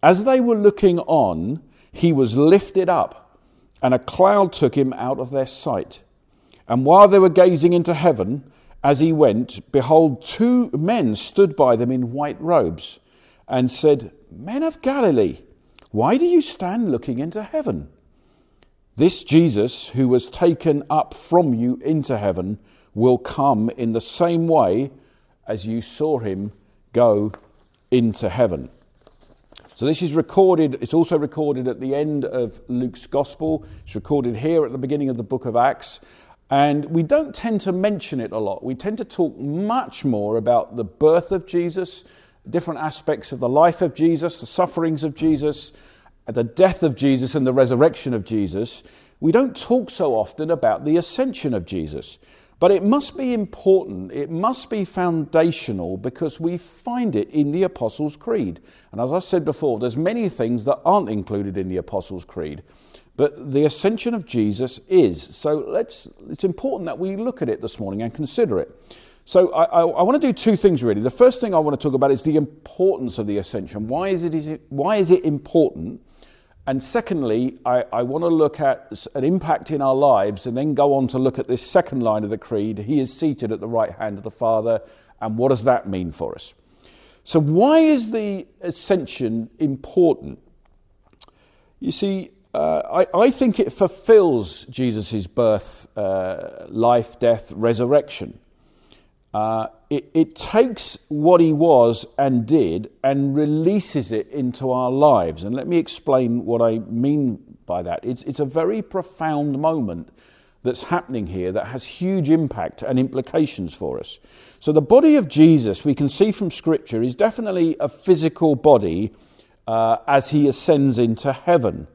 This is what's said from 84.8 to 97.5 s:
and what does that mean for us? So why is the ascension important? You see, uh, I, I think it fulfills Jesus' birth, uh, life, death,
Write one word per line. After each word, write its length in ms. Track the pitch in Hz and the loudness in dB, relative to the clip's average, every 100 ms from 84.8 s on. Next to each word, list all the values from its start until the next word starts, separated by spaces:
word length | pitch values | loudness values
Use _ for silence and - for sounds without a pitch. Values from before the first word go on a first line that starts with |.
| - _ _ _ | -4 _ _ _
and 160 | 113 110 | -8 -2
what 120 | 131 | 0
does 160 | 127 117 | 0 2
that 220 | 123 98 | 0 0
mean 240 | 95 90 | -6 -6
for 240 | 76 65 - | -8 -10 -10
us? 180 | - _ _ _ _ _ _ _ - | -18 _ _ _ _ _ _ _ -2
So 140 | 165 | 0
why 400 | 147 160 247 320 | 2 4 4 6
is 320 | 320 294 220 | 4 2 0
the 360 | 226 208 196 - _ | -4 -4 -8 -10 _
ascension 880 | 180 - - 185 131 - 120 113 113 _ | -10 -10 -2 -2 -2 -6 -4 -4 -8 _
important? 800 | 156 135 - - 170 - 71 65 _ _ _ _ _ _ _ _ - _ _ _ _ _ | -4 -4 -4 2 2 2 -6 -16 _ _ _ _ _ _ _ _ -20 _ _ _ _ _
You 100 | 180 | -8
see, 400 | 160 202 190 - _ _ | -4 -4 -4 -8 _ _
uh, 520 | - 151 78 - 151 185 | -4 -2 -2 -2 0 0
I, 120 | 175 240 | 4 2
I 40 | |
think 300 | 254 254 196 | 2 -2 0
it 140 | 196 | -2
fulfills 920 | - 190 - - 220 180 123 92 - - | 0 -2 -2 6 6 6 0 -4 -12 -16
Jesus' 640 | 123 127 107 101 110 92 | -4 -2 -2 -4 -6 -6
birth, 600 | - 117 104 - - - - | 0 0 0 -4 -20 -16 -6
uh, 680 | 98 95 92 92 - - 85 | -4 -2 -4 -8 -12 -16 -10
life, 500 | 110 120 120 113 - | 0 2 2 0 -2
death, 320 | 117 113 - | 0 0 -2